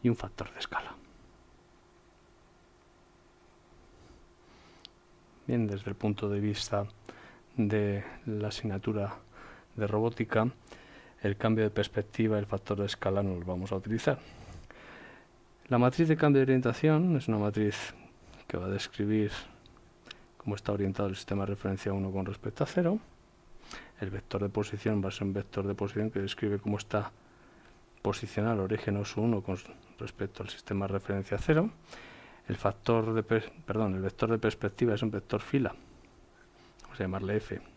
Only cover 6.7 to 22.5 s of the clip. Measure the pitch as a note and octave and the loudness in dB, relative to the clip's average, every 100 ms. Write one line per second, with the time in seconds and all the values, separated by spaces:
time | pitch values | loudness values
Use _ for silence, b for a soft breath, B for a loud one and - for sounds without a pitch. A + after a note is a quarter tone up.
6.7 | G2+ G2+ - B B B B - - G#2 | 0 -2 -10 B B B B -8 0 2
7.7 | G#2+ G#2 G2+ - B - G#2+ G#2 - A2 | 4 2 0 -4 B -6 -2 -4 -4 -4
8.7 | G2 - G#2+ G2+ - - B B B B | -2 -2 0 -2 -6 -16 B B B B
9.7 | - G#2 G#2+ A2+ - A2+ A2 A#2 - B | -4 0 2 2 0 2 4 2 -2 B
10.7 | B B B B B G2+ G2+ A2+ A2 G#2+ | B B B B B -2 0 2 4 2
11.7 | G2+ G2+ - G#2 - A2 G#2+ G2+ G2 - | 2 0 -2 -4 0 2 2 0 -4 -2
12.7 | G2+ G2+ - G2 G2 G2+ F2+ F2+ F2+ G2 | -2 -2 -2 0 2 0 -2 -4 -4 -2
13.7 | F#2+ G2+ A2+ - C3+ B B B B B | -4 -2 0 0 0 B B B B B
14.7 | B B B B B B B - - - | B B B B B B B -20 -20 0
15.7 | B2 B2 - E3 D#3 D3 C#3 C3 C3 A#2+ | 4 4 4 2 6 6 6 6 6 4
16.7 | A#2 D#3 D#3 F3+ D3+ A#2+ G#2+ G#2 G#2 G#2 | 2 4 6 4 2 2 2 2 2 2
17.7 | - - - B - - - - F2 F#2 | 0 -8 -12 B -20 -20 -20 -8 -6 -2
18.7 | G2 - - G#2 A2 G#2 - - - - | -4 -4 -2 2 4 2 -2 -12 -20 -20
19.7 | - - - B B B - - G2+ - | -20 -20 -20 B B B -10 -6 -4 -2
20.7 | G2+ G2 G2 G2+ G2 - G2+ G2 G2+ G#2 | 0 0 0 -2 -4 -4 -2 -2 -2 -2
21.7 | F#2+ G#2 G2 F#2+ G2 G2 G2 G#2+ | -2 -2 -2 -2 -2 -4 -6 -8